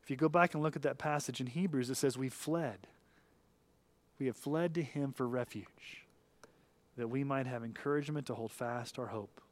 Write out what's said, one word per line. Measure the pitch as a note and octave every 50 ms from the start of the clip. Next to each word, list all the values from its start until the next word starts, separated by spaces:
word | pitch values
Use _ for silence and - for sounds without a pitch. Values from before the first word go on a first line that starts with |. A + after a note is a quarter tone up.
| _
If | -
you | C#3
go | B2+ D#3 D#3
back | D3+ F3 F3 F3 -
and | D#3 D3+
look | D#3+ D3+
at | E3 C#3
that | D3 C3 -
passage | - D#3 D3 D3 - - B2 -
in | C3+ B2
Hebrews, | A#2+ D#3+ F#3 G3 D3+ C3+ B2+ A#2+
it | C3
says, | - - C#3 A#2+ B2
"We've | C3+ C3 A#2+
fled. | - - D3 D#3 E3+ E3 C3 G#2 F#2 - - - - _ _ _ - _ _ _ _ _ _ _ _ _ _ _ _ _ _ _ _ _ _ _ _
We | C#3 C3
have | A2 -
fled | - C#3+ D3 D#3+ E3+ F3 D#3+
to | F3 D#3+
him | B2+ - D3 C#3+ C#3
for | B2+ - C3 B2
refuge, | A#2+ B2+ A#2+ - - G#2+ G2 - - - - - - - - - - _ _ _ _ _ - - _ - _ _ _ _ _ _ _ B2+
that | A#2+ A2+
we | A#2+ C3+ C#3
might | C#3 C#3 C3+ C3
have | B2+ B2+ A#2+ A2+
encouragement | A#2 G#2+ - - C#3+ C#3+ D3 C#3+ C#3+ D3+ D3+ C3+ -
to | B2
hold | A2 A2+ A2
fast | - - B2+ A#2 A#2+ A#2+ A#2+ - - -
our | B2+ A2
hope." | G2+ G#2+ G2+ G2+ - - - -